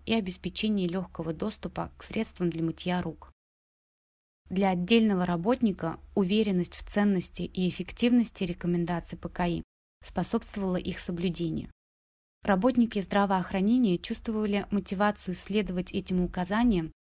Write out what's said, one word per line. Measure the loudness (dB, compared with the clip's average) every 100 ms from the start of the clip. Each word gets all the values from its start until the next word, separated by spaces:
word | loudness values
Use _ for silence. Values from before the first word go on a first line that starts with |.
и | -2
обеспечение | -2 -2 -4 -6 -4 -2 0 0
легкого | -2 -6 -8 -6
доступа | -4 -6 -6 -8 -8 -8 -10
к |
средствам | -6 -4 -4 -2 -2
для | -2
мытья | -4 -4 -2 -2
рук. | -2 -10 -18 -20 _ _ _ _ _ _ _ _ _ _ -6
Для | 0 2
отдельного | 2 4 4 6 2
работника | 2 0 0 2 2 0 -4 -6 -4
уверенность | 0 2 2 2 2 0
в | -4
ценности | -2 2 4 2 -2 -4
и | -6 -2 -2
эффективности | -2 -8 0 4 4 2 -2
рекомендаций | -4 -2 0 0 0 -2 -4 -8
П | -8
К | -2 0
И | -2 -6 _ _ _
способствовала | -8 -2 0 0 -2 -4 -2 -2
их | -2 -4
соблюдению. | -4 -2 -2 0 -2 -4 -8 -16 _ _ _ _ _ _
Работники | 0 4 4 4 2 0
здравоохранения | 0 2 4 2 0 0 2 4 4 2
чувствовали | -2 -6 -4 -2 0 -2 0
мотивацию | -2 -2 2 2 0 -4
следовать | -2 0 0 0 -2 -4
этим | -4 0 0
указаниям | 0 -2 -2 2 4 4 0 -8 _